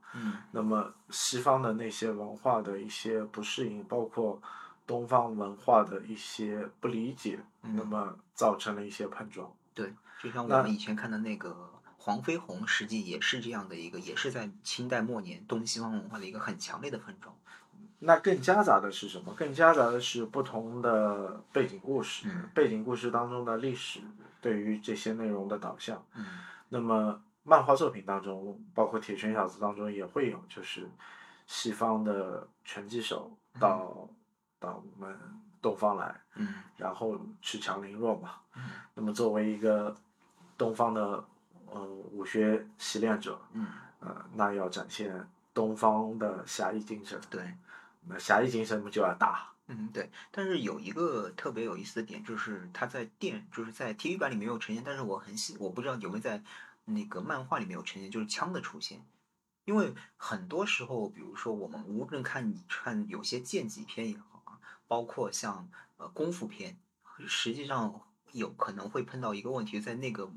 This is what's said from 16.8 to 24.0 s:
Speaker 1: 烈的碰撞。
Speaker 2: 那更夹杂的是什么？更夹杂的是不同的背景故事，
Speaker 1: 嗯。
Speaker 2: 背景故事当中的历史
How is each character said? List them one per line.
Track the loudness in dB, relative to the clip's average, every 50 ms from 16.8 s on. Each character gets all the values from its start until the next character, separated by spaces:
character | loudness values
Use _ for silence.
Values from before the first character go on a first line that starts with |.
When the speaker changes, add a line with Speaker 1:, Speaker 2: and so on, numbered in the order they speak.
| -6
Speaker 1:
烈 | -6
的 | -6 -6
碰 | -8 -10 -16 -16
撞。 | -18 -20 -20 -20 _ -20 -20 -20 -20 _ -20 -20 -20 -20 -16 2
Speaker 2:
那 | 8 8 8
更 | 8 8 6 4 6
夹 | 8 8 8 8 10
杂 | 10 10 8
的 | 8 4
是 | -2 -4 -6 -8
什 | -8 -8 -10
么？ | -8 -4
更 | -4 -2 -2 4
夹 | 10 10 12 12
杂 | 10 8 6
的 | 6 2
是 | 0 0 -2 -2 -2
不 | -2 0 0 -2
同 | 0 -2 -4 -4 -4 -4 0 4
的 | 4 6 6 6 4 2 0 -2 -4 -6 -8 -8 _ 2
背 | 2 2 2
景 | 0 -6
故 | -4 0 0 0 0
事， | -2 -4 -6 -4 -4
Speaker 1:
嗯。 | -4 -4 -6 0 4
Speaker 2:
背 | 6 6 6
景 | 4 2 -2
故 | -2 -2
事 | 0 0 2 2
当 | 2 2 0
中 | -2 -4 -2
的 | 0 0 0
历 | 0 0 -2
史 | -2 -6 -8 -10 -10